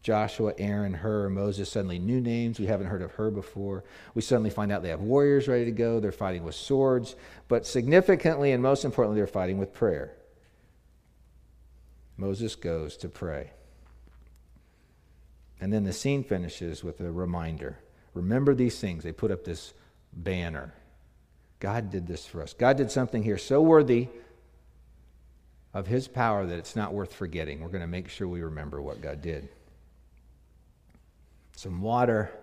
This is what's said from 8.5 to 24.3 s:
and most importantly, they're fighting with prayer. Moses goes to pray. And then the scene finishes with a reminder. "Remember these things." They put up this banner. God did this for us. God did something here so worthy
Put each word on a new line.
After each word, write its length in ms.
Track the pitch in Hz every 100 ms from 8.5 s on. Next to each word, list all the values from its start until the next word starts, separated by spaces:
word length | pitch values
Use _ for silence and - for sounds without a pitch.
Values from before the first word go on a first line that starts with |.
and 100 | 127
most 220 | 127 139
importantly, 360 | 135 120 110 107
they're 60 | 98
fighting 300 | 101 92 95
with 160 | 98
prayer. 400 | - 113 78 69 - - _ _ _ _ _ _ _ _ _ _ - - - - - - - - -
Moses 380 | 98 98 113 -
goes 420 | 85 82 76 -
to 100 | 87
pray. 440 | - 85 71 71 - - - - - - - - - _ - _ _ _ _ _ - - - - -
And 100 | 98
then 120 | 107
the 100 | 101
scene 300 | 90 139 139
finishes 600 | 131 95 85 - 87 80
with 160 | 87 76
a 100 | 87
reminder. 680 | 85 90 87 82 80 67 - - _ _
"Remember 420 | 90 90 123 139
these 240 | 127 123 -
things." 240 | 101 82
They 100 | 82
put 180 | 80 110
up 140 | 92
this 280 | - 82 - - - _ _
banner. 640 | - 85 92 85 76 71 - - - - _ _ _ _ -
God 320 | 98 113 101
did 160 | 95 87
this 200 | 82 -
for 160 | 85
us. 100 | 71
God 240 | - 120 139
did 140 | 127
something 320 | 135 123 117
here 160 | 107 101
so 240 | - 139
worthy 460 | 160 160 135 120 123 - -